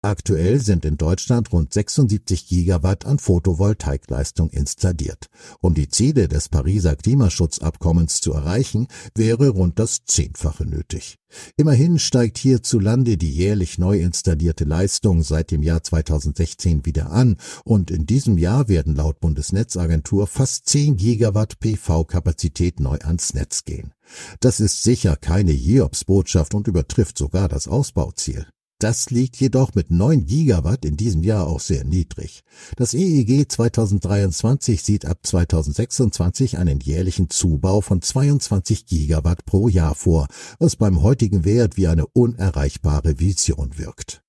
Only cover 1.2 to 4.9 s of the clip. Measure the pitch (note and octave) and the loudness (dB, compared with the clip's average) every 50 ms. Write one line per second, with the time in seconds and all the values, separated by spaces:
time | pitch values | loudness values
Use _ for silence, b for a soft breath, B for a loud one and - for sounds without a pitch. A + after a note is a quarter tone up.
1.2 | - - B2 A#2+ A2+ - - F2 D#2 C#2 - G#2 G#2+ - - - C#3+ A2 G#2 G#2+ | 0 0 0 0 0 0 0 0 0 0 -2 -4 -2 -2 0 0 2 2 2 -2
2.2 | - - G2 E2+ - - F#2 F2+ F2 F2 F#2+ E2+ C#2+ F#2 G2 - - - C#3 C#3+ | -2 -4 -4 -4 -4 -2 0 0 2 2 0 2 2 0 0 0 -2 -2 -2 -2
3.2 | - - F#2+ F2 D#2 F#2+ F2 D2+ G2 G#2 A2 - - - C#2 C2+ _ - - B1+ | 2 2 0 2 2 0 0 0 0 0 0 -2 -2 -4 -4 -4 _ -6 -4 -4
4.2 | C2 - - - E2 D2+ - C#2 C#2 C#2 - _ - F#2 | -4 -4 -2 -2 -2 -2 0 -4 -4 -4 -4 _ -2 -2